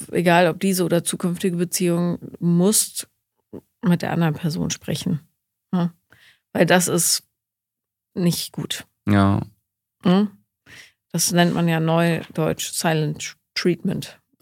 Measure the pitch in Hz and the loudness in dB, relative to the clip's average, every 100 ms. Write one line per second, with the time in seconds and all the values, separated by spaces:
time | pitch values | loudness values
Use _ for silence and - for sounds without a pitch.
0 | - - 175 170 175 160 190 185 170 170 | -6 -2 4 4 4 2 -2 0 0 0
1 | - - 180 175 196 170 180 - 180 170 | -2 -4 -4 -2 -2 -2 -4 -2 0 0
2 | 175 170 - - 170 170 185 220 - - | 0 -4 -8 -4 0 4 4 2 -2 -6
3 | - _ _ _ _ - _ _ - 170 | -14 _ _ _ _ -20 _ _ 0 0
4 | - 170 165 151 160 170 160 - - - | 0 0 -2 -2 -4 -4 -6 -6 -6 -6
5 | - 151 _ _ _ _ - 185 175 - | -4 -6 _ _ _ _ -6 -2 -2 -6
6 | _ _ _ _ _ - 165 180 175 175 | _ _ _ _ _ 0 4 4 2 0
7 | - - _ _ _ _ _ _ _ _ | 0 -2 _ _ _ _ _ _ _ _
8 | _ - 175 - - - - - - _ | _ -2 -2 -2 -6 -10 -10 -10 -12 _
9 | - 101 98 104 - _ _ _ _ _ | 0 2 4 2 -2 _ _ _ _ _
10 | 185 185 208 - _ _ _ - - _ | 2 4 2 -4 _ _ _ -20 -20 _
11 | _ 170 - 175 175 151 170 160 160 165 | _ -4 0 2 2 2 0 0 2 2
12 | 170 165 - - 156 160 - - 170 156 | 2 0 -4 -4 -2 -2 -6 -4 -2 0
13 | 151 151 - - _ - 185 170 - 143 | -2 -4 -10 -14 _ -4 -2 0 -2 -6
14 | - - _ - | -8 -16 _ 2